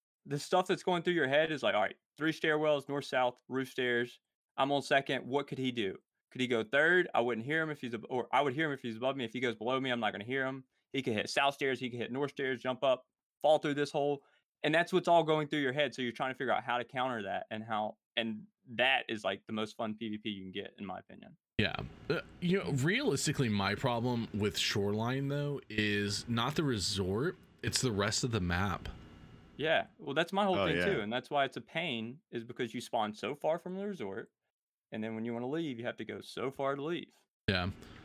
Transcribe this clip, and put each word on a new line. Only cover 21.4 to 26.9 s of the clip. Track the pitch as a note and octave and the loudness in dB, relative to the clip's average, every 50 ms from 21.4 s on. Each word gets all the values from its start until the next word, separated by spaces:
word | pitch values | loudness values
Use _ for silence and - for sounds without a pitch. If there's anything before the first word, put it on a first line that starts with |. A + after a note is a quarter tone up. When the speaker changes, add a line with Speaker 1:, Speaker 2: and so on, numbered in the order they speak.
| _ _ _ | _ _ _
Speaker 2:
Yeah. | - G#2 F2+ - - - - - - - - | -2 0 0 0 -4 -8 -8 -10 -10 -4 -2
Uh, | D#3+ E3 - - - - | -2 -2 -4 -8 -8 -2
you | - F3 F3+ G3 - | 0 2 2 2 2
know, | - | 0
realistically, | - B2+ B2+ D#3+ G3+ B3+ D4 B3 C#3+ C3+ - D#3 D3+ - C3+ A2+ | 0 2 4 4 4 4 4 2 2 2 2 0 2 2 2 2
my | G#2 G2+ G2 G2 G2+ | 4 2 2 2 2
problem | G2+ - C3 A#2+ A#2 A#2 B2+ B2 A#2 A2+ - - | 2 2 2 2 2 2 0 0 0 -2 -2 0
with | G#2 G#2 G#2 - | 0 2 2 2
Shoreline, | - - - - A2 G2 G2+ G#2 G#2+ A2 A#2 B2+ C3+ C#3 | 0 0 0 0 0 0 2 0 0 0 0 0 0 0
though, | C#3 C#3 C#3+ D3 C#3+ C#3+ - - - | -2 -2 -2 -2 -2 -4 -6 -8 -4
is | G#2+ G#2+ G#2+ G#2 G#2 G2+ G2+ G2+ G2+ G2 - - | 0 2 2 4 4 2 2 0 0 -2 -2 -2
not | A#2 A#2 A#2 C3 D3+ | 0 0 0 0 0
the | - E3 | 2 2
resort. | C#3 A#2+ G#2 E2+ E2 | 2 2 0 0 -2